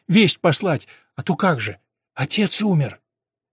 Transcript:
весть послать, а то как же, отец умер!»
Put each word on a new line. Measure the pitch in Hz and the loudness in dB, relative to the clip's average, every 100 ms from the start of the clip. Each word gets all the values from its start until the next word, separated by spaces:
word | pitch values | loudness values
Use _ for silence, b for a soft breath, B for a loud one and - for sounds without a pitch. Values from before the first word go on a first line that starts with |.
| b | b
весть | 190 202 - | 4 4 2
послать, | 175 139 196 139 - b b - | 0 0 -2 -4 -6 b b -14
а | |
то | - 165 | -6 -2
как | 190 139 | 0 -2
же, | 104 92 _ _ _ - | -6 -10 _ _ _ -8
отец | 135 - 202 - | -6 -2 -2 0
умер!» | 208 160 120 - _ _ _ _ _ | 0 0 -2 -6 _ _ _ _ _